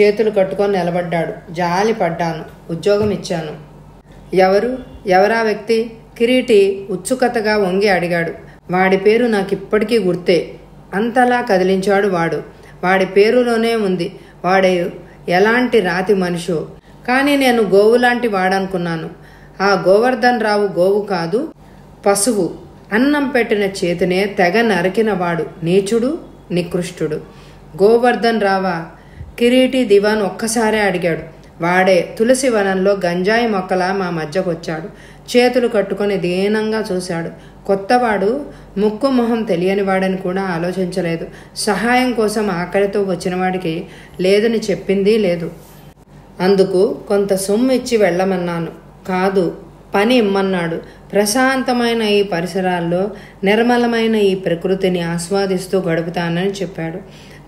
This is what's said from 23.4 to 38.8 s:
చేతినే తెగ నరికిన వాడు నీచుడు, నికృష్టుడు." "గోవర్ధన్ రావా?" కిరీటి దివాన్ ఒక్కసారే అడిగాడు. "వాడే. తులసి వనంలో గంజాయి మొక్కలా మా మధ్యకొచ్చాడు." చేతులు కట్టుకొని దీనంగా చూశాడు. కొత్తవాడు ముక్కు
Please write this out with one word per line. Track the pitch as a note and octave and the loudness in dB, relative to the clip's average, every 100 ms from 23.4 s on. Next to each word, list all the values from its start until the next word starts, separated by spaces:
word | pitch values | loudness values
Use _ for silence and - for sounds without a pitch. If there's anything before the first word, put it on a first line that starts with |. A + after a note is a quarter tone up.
| A#3 G#3 | 0 0
చేతినే | G3 F#3+ F3 E3+ F#3 F3+ | 0 -2 -4 0 0 0
తెగ | G3+ G#3 F3 G#3 | -2 0 2 2
నరికిన | A#3 F3+ F3+ F#3+ A3 | 2 2 0 0 0
వాడు | F#3 F3 E3 D3+ - | 0 -2 -2 -6 -6
నీచుడు, | E3 G3 G3 A#3 B3 E4 - - - | 0 2 2 0 0 -4 -10 -20 -6
నికృష్టుడు." | F3 E3+ F#3 E3 - D#3 D#3 - - - - - D#3 | -4 -2 -4 -6 -6 -6 -6 -10 -20 -20 -20 -20 2
"గోవర్ధన్ | G3+ A#3 B3 A3 A3+ A3 | 4 6 4 2 0 2
రావా?" | G3 G3 F#3+ E3 E3 - - - - - | 0 0 0 -4 -8 -16 -20 -18 -18 0
కిరీటి | A#3+ B3+ B3+ C4 | 2 4 4 2
దివాన్ | A3+ G3+ G#3 A3 | 4 4 4 0
ఒక్కసారే | F#3+ F#3 A3 A#3+ A3 G#3+ | -2 -4 -4 0 0 2
అడిగాడు. | G3+ F3+ E3+ D#3 D3 - - - | 0 0 -2 -4 -6 -18 -20 -6
"వాడే. | E3+ F3+ F#3+ F3+ D#3+ - | 0 2 4 4 0 -2
తులసి | A3+ B3+ C4+ | 2 2 2
వనంలో | A3+ G3 F#3+ F#3+ G3 F3 | 0 0 0 2 2 0
గంజాయి | F3 F#3 A3+ A#3+ | -2 0 0 0
మొక్కలా | G3 F#3 F#3 F3+ | -2 -2 -2 -2
మా | G3 F3+ | -2 -4
మధ్యకొచ్చాడు." | E3+ D3+ F#3 F#3 E3 E3+ D#3+ F#3+ - - - - A#3+ | -4 -4 -4 -4 -6 -6 -8 -10 -16 -20 -20 -2 2
చేతులు | B3 B3 A#3 | 4 2 0
కట్టుకొని | A3+ G3 G3 G3+ G3 | 0 -2 -2 -2 -2
దీనంగా | F3 F3+ G3+ G#3+ G#3+ A3 G#3 | -2 -2 0 0 -2 -4 -4
చూశాడు. | F#3 F#3 E3 E3 - - - - | -4 -4 -6 -8 -12 -20 -14 -2
కొత్తవాడు | G3 - B3 A#3+ G3+ G3 C4+ C#4+ - - | -2 2 0 2 0 0 -2 -6 -16 -12
ముక్కు | G3 | -2